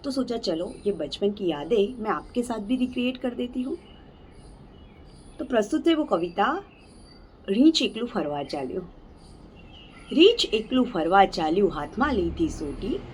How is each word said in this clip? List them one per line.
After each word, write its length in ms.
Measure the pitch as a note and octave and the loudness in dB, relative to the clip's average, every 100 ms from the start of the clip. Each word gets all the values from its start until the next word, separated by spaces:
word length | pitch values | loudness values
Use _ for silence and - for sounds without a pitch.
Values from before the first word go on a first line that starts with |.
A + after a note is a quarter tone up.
तो 60 | C#4+ | -6
सोचा, 260 | C4 B3+ A#3 | -4 -4 -4
चलो, 380 | - D#3+ F#3+ - G3+ | -4 -4 -6 -6 -6
ये 60 | |
बचपन 400 | F#3 D3 - G3+ | -4 -6 -2 -4
की 140 | G3+ F#3 | -2 -4
यादें 560 | D3 D3 A3+ G3+ B3+ | -4 0 2 2 -2
मैं 80 | G#3+ | -4
आपके 320 | D3+ - - | -4 -4 -6
साथ 160 | A#3+ A3 | -4 -6
भी 180 | G3+ B3+ | -4 -2
रिक्रिएट 400 | B3 B3 B3 B3+ | -2 -2 -4 -4
कर 180 | B3+ | -8
देती 280 | B3 B3 B3+ | -6 -6 -6
हूँ। 160 | B3+ E4+ - - - - - - - - - - - - - - - - | -6 -8 -12 -20 -20 -20 -20 -20 -20 -20 -20 -20 -20 -20 -20 -20 -20 -12
તો 60 | |
પ્રસ્તુત 400 | C4+ B3 G#3+ D#4 | 0 0 2 2
થયું 220 | E4+ D#4+ D4+ | 2 2 2
કવિતા 560 | F#3+ F3 - G#3+ E4 G4+ - - - - - - - - | 0 -2 0 0 0 -6 -20 -20 -20 -20 -20 -20 -18 -4
રીંછ 340 | G3 D4+ D#4+ | 6 6 6
એકલું 260 | A#3 G#3+ A#3+ | -2 -4 -6
ફરવા 340 | G3 D3 D3 | -4 -4 -4
ચાલ્યું. 460 | C#3+ D3+ C3 - E3+ - - - - - - - - - - - - | -6 -6 -6 -8 -10 -18 -20 -20 -20 -20 -20 -20 -20 -20 -20 -20 -4
રીંછ 340 | C4+ F#4+ A#4 - | 6 8 6 0
એકલું 340 | A3 A3 B3+ B3 | -2 0 2 2
ફરવા 380 | F3+ D#3+ G3 | 0 4 6
ચાલ્યું, 480 | F#3+ - D#3+ F3 F#3+ | 6 4 0 2 2
હાથમાં 400 | D3 D3 - C#4+ | 0 -8 -2 0
લીધી 340 | A#3+ E3+ - D#3+ | 0 -2 -2 -2
સોટી. 520 | - D3+ C3+ G3 F#4 - | -2 -8 -8 -6 -6 -8